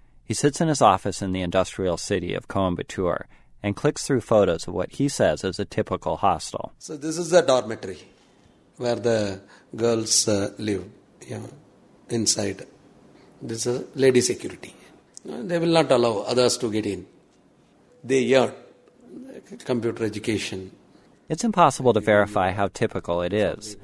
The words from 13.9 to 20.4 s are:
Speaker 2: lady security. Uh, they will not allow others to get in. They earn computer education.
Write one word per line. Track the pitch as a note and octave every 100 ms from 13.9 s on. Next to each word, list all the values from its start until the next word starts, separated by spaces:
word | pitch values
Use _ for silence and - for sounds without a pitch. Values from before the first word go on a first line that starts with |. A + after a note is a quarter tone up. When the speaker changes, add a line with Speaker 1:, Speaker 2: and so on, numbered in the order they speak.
| -
Speaker 2:
lady | C3 B2
security. | A#2+ A#2+ - - - - - - _ - -
Uh, | -
they | G#3 E3+
will | E3+ E3
not | D3+
allow | B2 A#2+ G#2
others | G#2 A#2+ B2 -
to | A#2
get | G#2+ G#2+
in. | F#2 - _ _ _ _ _ _ _ _ _
They | A#2 C3 A#2 C3
earn | A#2 - - _ _ _ - - - - - A#3+
computer | - A#2+ A#2 G#2+
education. | A2 G#2 G#2+ G2+